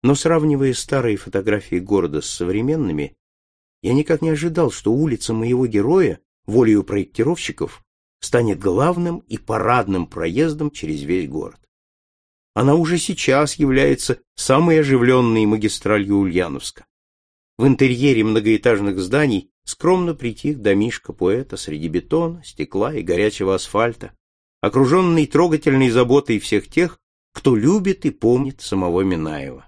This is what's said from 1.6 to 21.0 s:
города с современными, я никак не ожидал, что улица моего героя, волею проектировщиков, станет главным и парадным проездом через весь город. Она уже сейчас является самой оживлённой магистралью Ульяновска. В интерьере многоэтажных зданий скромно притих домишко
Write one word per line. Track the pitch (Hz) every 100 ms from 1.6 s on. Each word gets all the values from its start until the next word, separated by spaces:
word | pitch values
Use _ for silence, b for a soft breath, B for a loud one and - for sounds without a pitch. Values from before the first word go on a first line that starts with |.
| - 90
города | 92 98 85 73
с | -
современными, | - 87 101 123 160 110 76 71 _ _ _ _ _ _ _
я | 92
никак | 131 151 160
не | 160
ожидал, | 151 170 160 143
что | - 107
улица | 120 156 117 -
моего | 113 117 123 127
героя, | 107 110 185 147 80 _ _ -
волею | 113 113 104
проектировщиков, | - 101 92 - 123 175 - - - - _ _ _ _
станет | - 123 117 90
главным | 98 92 151 180 170 170
и | _ -
парадным | - 113 107 123 - 95 85
проездом | - 85 104 160 151 147
через | - 80 78
весь | 71 92 71
город. | 71 50 - _ _ _ _ _ _ _ _ _ -
Она | 131 160
уже | 160 175
сейчас | - 175 - 135 151 -
является | 143 131 143 135 - 123 _ -
самой | - 135 170 160
оживлённой | 143 131 120 127 120 113 104
магистралью | 110 107 - 101 104 98 101
Ульяновска. | 98 87 87 69 - - _ _ _ _ _ _ _ -
В | 135
интерьере | 123 135 123 139 117
многоэтажных | 107 110 107 110 123 107 101 95
зданий | 92 131 147 98 - _ -
скромно | - 165 185 175 156
притих | 123 107 143 143
домишко | 104 98 113 -